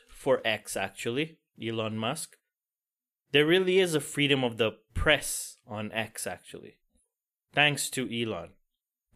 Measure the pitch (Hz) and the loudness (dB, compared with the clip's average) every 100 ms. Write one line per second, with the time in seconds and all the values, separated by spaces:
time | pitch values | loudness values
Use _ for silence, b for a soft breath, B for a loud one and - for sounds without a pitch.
0 | _ - - 123 113 107 - 110 98 - | _ -6 2 2 2 -2 -4 -6 -6 -6
1 | 117 123 165 160 _ - 113 113 110 110 | -6 -4 -6 -10 _ -10 -6 -4 -4 -4
2 | 113 160 - _ _ _ _ _ _ _ | -4 -6 -10 _ _ _ _ _ _ _
3 | _ _ _ 143 151 180 185 185 180 156 | _ _ _ 2 4 4 4 4 4 2
4 | - - 143 139 123 110 113 - _ - | -2 0 2 4 2 0 -2 -2 _ 0
5 | 156 143 - - - - - 107 107 110 | 2 2 0 -8 -10 -16 -12 -8 -6 -4
6 | 107 - 101 90 - - - _ _ _ | -6 -6 -10 -10 -14 -18 -18 _ _ _
7 | _ _ _ _ _ - 147 143 - - | _ _ _ _ _ 2 2 2 -4 -4
8 | 120 117 113 92 85 _ _ _ _ _ | -4 -4 -4 -6 -8 _ _ _ _ _
9 | _ | _